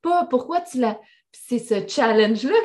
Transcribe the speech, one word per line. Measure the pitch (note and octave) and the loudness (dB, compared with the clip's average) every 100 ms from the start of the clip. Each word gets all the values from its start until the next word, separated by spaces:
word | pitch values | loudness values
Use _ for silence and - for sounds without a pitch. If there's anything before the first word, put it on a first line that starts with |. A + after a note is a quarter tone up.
pas ? | E4 F4 B3 | -2 0 0
Pourquoi | B3 - F4 | -2 -2 -6
tu | F4 B3+ | -4 -2
la », | A3+ A3 - _ _ | -2 -4 -16 _ _
c'est | - - A#3+ | -20 -6 -6
ce | - G3+ F3 | -2 -4 -2
challenge-là | - A3+ G#3+ G#3 A3 C4+ A4 | -2 2 4 4 2 2 0